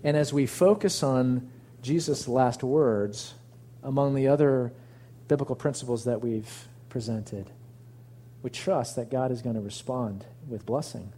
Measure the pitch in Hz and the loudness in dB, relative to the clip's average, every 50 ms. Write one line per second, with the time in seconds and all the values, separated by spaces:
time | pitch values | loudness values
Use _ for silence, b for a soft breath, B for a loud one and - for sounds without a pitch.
0 | - 147 147 151 147 131 139 143 139 120 - - 180 190 208 202 - 196 - - | 2 2 2 4 2 2 2 2 2 0 2 4 6 6 6 6 2 0 0 2
1 | - 135 131 127 127 127 127 127 123 B B B B B B B - 123 151 170 | 0 2 2 4 4 2 2 0 -2 B B B B B B B -4 0 0 0
2 | 165 - 143 - - 127 120 131 131 123 120 - - 127 135 156 151 123 110 104 | 2 0 -2 -2 -2 0 2 4 4 4 2 0 -2 0 2 4 4 4 4 2
3 | 101 104 104 - - - - - - - - - - - - - - 135 135 139 | 0 -2 -4 -8 -12 -14 -16 -20 -20 -20 -20 -20 -20 -20 -20 -12 -8 -2 0 2
4 | 139 139 139 135 135 135 143 143 151 143 135 131 123 120 B B B B B B | 2 2 2 2 4 4 4 6 6 4 4 2 0 -2 B B B B B B
5 | B B B B - - 147 135 139 - 131 - - 151 131 - - 123 120 113 | B B B B -2 -2 0 0 0 -4 -4 -2 -2 -4 -2 -2 -4 -4 -4 -2
6 | 107 123 120 110 120 117 113 110 107 - - - - - - - - - - 127 | 0 -2 -2 0 -2 -2 -2 -2 -4 -8 -16 -18 -18 -20 -20 -20 -20 -10 -8 -6
7 | 110 110 113 110 104 - - 101 95 - - - - - - - - - - - | -4 -4 -4 -6 -6 -8 -10 -10 -10 -12 -16 -20 -20 -20 -20 -20 -20 -20 -20 -20
8 | - - - - - - - - - - - - - 185 190 147 117 - - - | -20 -20 -20 -20 -20 -20 -20 -10 -10 -10 -8 -4 -2 0 0 0 0 -2 -4 -8
9 | 120 113 131 127 131 131 127 117 117 123 113 110 101 101 107 - - - 127 127 | -6 -4 -2 -2 0 0 -2 -4 -4 -4 -4 -4 -4 -6 -10 -12 -8 -6 -4 -4
10 | 123 107 98 98 110 - - - - 147 120 107 - - 117 143 156 - - - | -4 -4 -6 -8 -12 -16 -20 -18 -12 -10 -10 -10 -6 -4 -4 -4 -4 -6 -10 -14
11 | 92 95 110 | -14 -14 -18